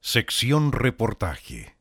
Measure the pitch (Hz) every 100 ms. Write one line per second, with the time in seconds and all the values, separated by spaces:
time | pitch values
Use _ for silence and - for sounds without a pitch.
0 | - 120 - - 117 147 147 - 127 -
1 | - - 92 80 - 90 - _